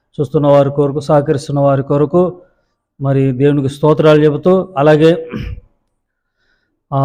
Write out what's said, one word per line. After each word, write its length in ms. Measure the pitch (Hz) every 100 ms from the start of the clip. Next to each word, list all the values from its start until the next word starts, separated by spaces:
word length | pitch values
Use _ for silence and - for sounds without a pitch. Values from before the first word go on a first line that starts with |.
| _ -
చూస్తున్న 280 | 139 156 143
వారి 240 | 143 139
కొరకు, 300 | 143 143 139
సహకరిస్తున్న 600 | - 151 143 143 - 143
వారి 220 | 139 139
కొరకు 400 | 135 147 147 175 180 175 - _ _ _ _ -
మరి 220 | 139 139 135
దేవునికి 360 | 123 143 143 131
స్తోత్రాలు 520 | - 151 151 156 151
చెబుతూ, 280 | 151 143 180 185 180 -
అలాగే, 360 | 147 151 160 175 165 - - - - _ _ _ _ _ _ _ _ _ _ _ _
ఆ, 60 | 139